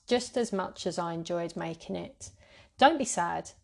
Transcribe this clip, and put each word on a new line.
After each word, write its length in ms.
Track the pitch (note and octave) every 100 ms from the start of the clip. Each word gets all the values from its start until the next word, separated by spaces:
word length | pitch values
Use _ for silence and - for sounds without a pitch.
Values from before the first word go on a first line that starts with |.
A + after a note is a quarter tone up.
| -
just 300 | A#3+ A#3+ B3
as 160 | A3+
much 340 | G3 F#3+ - -
as 120 | -
I 160 | E3+
enjoyed 420 | E3+ E3 F3 E3+ F3+
making 400 | E3 E3 - F#3
it. 340 | B3+ - - - - - - -
Don't 200 | C4+ D#4
be 60 |
sad. 460 | C4 - E3+ E3 - -